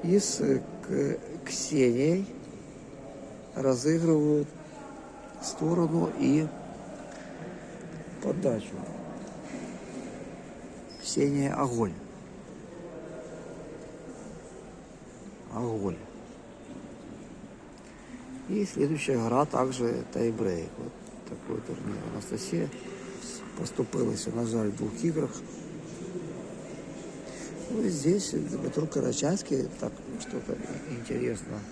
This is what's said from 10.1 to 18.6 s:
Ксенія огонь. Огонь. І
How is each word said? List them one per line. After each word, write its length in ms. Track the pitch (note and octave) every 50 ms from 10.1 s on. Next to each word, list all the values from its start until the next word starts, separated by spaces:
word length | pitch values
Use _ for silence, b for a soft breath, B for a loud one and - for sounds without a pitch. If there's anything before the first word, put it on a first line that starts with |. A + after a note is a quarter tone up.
| - - - - - - - - - - - - - - - - - - -
Ксенія 520 | - - - C#3 C#3+ C#3+ C#3+ C#3 C#3 -
огонь. 380 | - C#3 B2+ A#2+ A#2 A2+ G2 E2 - - - - - - - - - - - - - - - - - F3 E3+ D#3 D#3+ D#3 D#3 - - - - E3 E3 - - - - - - - - - - - - - C4 B3+ A#3 G#3+ G#3+ - - - - F4 F#4+ - - - - - - - - - - - - - - - - - - -
Огонь. 400 | G#2+ A#2+ A#2+ A2 G#2+ G2 F#2+ E2+ E2 - - - - - - - - - - - - - - - - - - - - - - - - - - - - - - - - - - - - B B B B B B B B B3 - - - - -
І 160 | F#3 G#3+